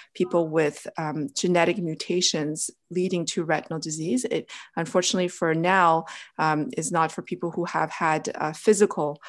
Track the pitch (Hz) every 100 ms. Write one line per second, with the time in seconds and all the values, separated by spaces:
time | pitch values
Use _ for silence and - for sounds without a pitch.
0 | - - 180 175 160 156 151 - - -
1 | 156 151 143 - 180 175 170 175 170 160
2 | - 175 180 165 151 156 - - - 175
3 | 180 180 165 - 160 156 - 160 160 156
4 | 160 254 - 165 - - - - 165 185
5 | 180 185 180 - 170 160 170 190 170 160
6 | 165 - - - 160 156 147 - 160 170
7 | 160 - - 175 175 165 170 160 160 -
8 | 165 156 - - 156 160 - 196 202 -
9 | 147 147